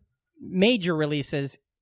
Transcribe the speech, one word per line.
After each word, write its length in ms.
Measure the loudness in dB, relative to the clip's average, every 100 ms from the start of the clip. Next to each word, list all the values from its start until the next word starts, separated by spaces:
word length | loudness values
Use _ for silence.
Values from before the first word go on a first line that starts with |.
| _ _ _ -20
major 560 | -6 2 4 4 0 0
releases 600 | 0 -2 -2 -4 -4 -8 _ _